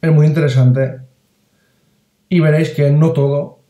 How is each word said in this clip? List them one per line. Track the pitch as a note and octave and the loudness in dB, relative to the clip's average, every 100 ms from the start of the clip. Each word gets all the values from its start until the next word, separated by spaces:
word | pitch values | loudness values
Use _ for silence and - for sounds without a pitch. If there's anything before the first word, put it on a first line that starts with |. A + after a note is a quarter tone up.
es | E3 | 2
muy | D#3 D3+ | 2 2
interesante | D3+ D3 B2+ B2+ B2+ C3 - - _ _ _ _ _ _ _ _ _ _ _ _ | 0 0 2 2 0 -2 -6 -20 _ _ _ _ _ _ _ _ _ _ _ _
y | F3+ | 0
veréis | D#3 D3+ D#3 | 2 0 -2
que | - C#3+ | -2 0
no | D3 D#3+ | 2 0
todo | D3 C#3 C#3+ D3 - _ | 0 -2 -4 -8 -14 _